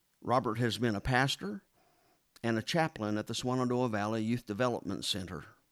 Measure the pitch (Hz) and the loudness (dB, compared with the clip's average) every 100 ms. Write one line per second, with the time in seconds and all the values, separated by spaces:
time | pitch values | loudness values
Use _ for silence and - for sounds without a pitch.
0 | _ _ - 123 120 107 120 104 117 101 | _ _ 0 2 2 0 0 2 0 0
1 | - 127 135 - 196 202 _ _ _ _ | 2 4 4 0 -6 -8 _ _ _ _
2 | _ _ _ - 117 113 104 170 160 - | _ _ _ -6 -2 0 0 0 0 0
3 | 107 107 107 117 123 127 123 123 127 107 | -2 -2 -2 -4 0 0 2 2 2 0
4 | 104 113 110 120 - 101 127 110 76 90 | 0 0 0 -2 -2 0 0 0 -4 -6
5 | - 104 92 85 - - _ | -4 -4 -4 -8 -12 -20 _